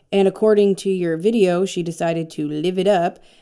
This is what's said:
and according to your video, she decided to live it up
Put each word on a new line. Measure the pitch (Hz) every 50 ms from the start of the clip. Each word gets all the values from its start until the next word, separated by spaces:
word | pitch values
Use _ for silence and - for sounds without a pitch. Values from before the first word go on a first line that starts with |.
| _ _
and | - 196 196 190
according | 190 - 220 214 214 202 208 202 190
to | 180 - 196
your | 190 185 175 170 165 160
video, | 170 214 233 233 196 180 175 175 190
she | 185 - 180
decided | 170 170 165 - 170 165 165 165 165 160
to | - - 151 147
live | 151 151 156 180 185 190
it | 180 196
up | 208 180 170 180 175 - - _ _ _